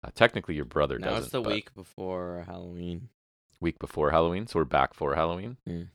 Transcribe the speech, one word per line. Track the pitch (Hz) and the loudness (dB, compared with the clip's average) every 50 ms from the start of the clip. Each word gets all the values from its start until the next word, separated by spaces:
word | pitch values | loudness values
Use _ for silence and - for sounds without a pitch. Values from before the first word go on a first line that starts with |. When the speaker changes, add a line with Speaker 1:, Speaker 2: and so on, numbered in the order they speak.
Speaker 1:
Uh, | - 58 - | -14 -14 4
technically, | - 117 120 - 107 87 - 87 | 6 6 6 6 2 -4 -4 -4
your | 73 71 | -4 -4
brother | 62 - 78 73 69 67 57 | -2 2 2 2 2 2 -2
Speaker 2:
Now | - - | -2 -2
Speaker 1:
doesn't, | - 110 135 | -2 -2 -2
Speaker 2:
it's | 120 - | -2 -4
the | 131 | -4
Speaker 1:
but | 117 110 104 | -2 0 -2
Speaker 2:
week | 107 - - _ | -2 -2 -8 _
before | - 95 - _ - 95 92 92 90 90 90 87 87 87 90 | -20 -20 -18 _ -10 -8 -6 -4 -4 -4 -6 -6 -8 -10 -10
Halloween. | 90 90 90 90 87 87 87 87 87 85 - 120 _ _ _ _ _ _ _ _ _ _ | -12 -12 -12 -12 -10 -8 -6 -6 -6 -6 -8 -12 _ _ _ _ _ _ _ _ _ _
Speaker 1:
Week | - 85 - _ | -2 -2 -2 _
before | - - - - 76 73 | -8 -10 -2 2 2 4
Halloween, | 76 80 82 85 85 92 110 120 | 6 6 6 6 2 -2 -6 -2
so | - 82 | 0 0
we're | 80 | 0
back | 67 - 73 67 65 - | 4 4 4 4 2 0
for | - 76 71 69 | -2 -2 0 2
Halloween. | 80 82 82 85 90 98 113 123 - _ - | 2 2 0 0 -4 -8 -10 -12 -12 _ -10
Speaker 2:
Mm. | 87 85 85 90 _ | -8 -8 -10 -12 _